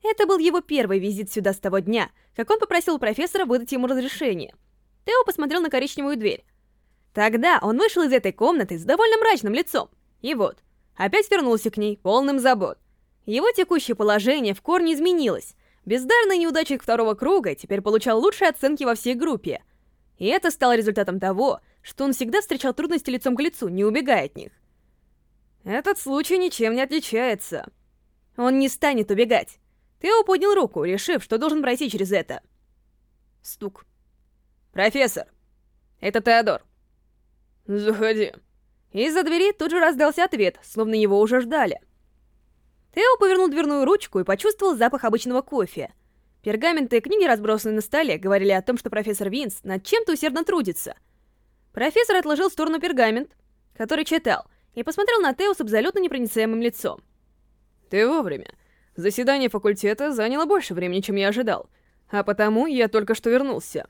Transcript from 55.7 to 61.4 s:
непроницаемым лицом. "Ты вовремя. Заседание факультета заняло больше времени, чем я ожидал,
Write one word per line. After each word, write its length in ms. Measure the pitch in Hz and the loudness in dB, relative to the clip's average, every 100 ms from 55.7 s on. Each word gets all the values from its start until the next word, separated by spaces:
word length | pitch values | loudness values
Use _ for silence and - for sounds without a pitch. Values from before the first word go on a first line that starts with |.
| 214 277 392 | 0 0 -2
непроницаемым 600 | 359 269 233 226 220 226 | -2 -2 -4 -2 -2 -2
лицом. 400 | 233 - - - _ _ _ _ _ _ _ _ _ | -4 -4 -8 -10 _ _ _ _ _ _ _ _ _
"Ты 180 | 190 226 | 0 2
вовремя. 460 | 320 214 143 - - _ _ _ - | 0 -2 -8 -12 -20 _ _ _ -4
Заседание 540 | 180 208 247 277 254 | -4 0 0 2 0
факультета 600 | 214 208 202 208 214 285 | 0 0 0 0 -2 -2
заняло 340 | 247 220 269 208 | -2 -2 0 2
больше 280 | 269 - | 0 0
времени, 260 | 175 180 180 | -6 -4 -4
чем 160 | 196 196 | -2 0
я 140 | 196 | 0
ожидал, 400 | 214 | 0